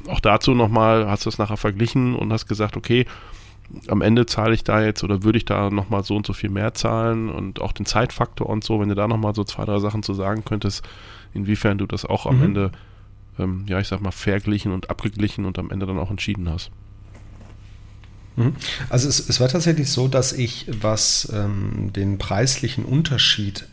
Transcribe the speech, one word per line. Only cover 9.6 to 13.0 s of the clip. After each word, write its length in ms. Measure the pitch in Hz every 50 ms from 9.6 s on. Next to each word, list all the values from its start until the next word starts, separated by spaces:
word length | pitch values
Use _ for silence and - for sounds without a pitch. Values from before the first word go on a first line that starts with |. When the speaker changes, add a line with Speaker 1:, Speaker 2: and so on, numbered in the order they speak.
| 104
Speaker 1:
drei 140 | 107 104 101
Sachen 240 | 101 104 104 107
zu 100 | 101 -
sagen 320 | 98 95 95 98 107 110 104
könntest, 380 | - 107 104 - 104 - - - - - - - - - - - - -
inwiefern 440 | 101 101 101 107 - - 104 98 98
du 80 | 98
das 180 | 98 95 98 -
auch 220 | - 101 - -
am 120 | - 135 127
Speaker 2:
Mhm. 40 |
Speaker 1:
Ende, 300 | 151 196 202 101 98 92 - - - - - -